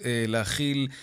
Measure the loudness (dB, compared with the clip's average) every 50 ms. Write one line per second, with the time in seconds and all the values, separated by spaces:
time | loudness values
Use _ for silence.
0 | -2 0 0 2 2 2 2 2 0 0 0 0 0 0 0 0 0 -2 -4 -8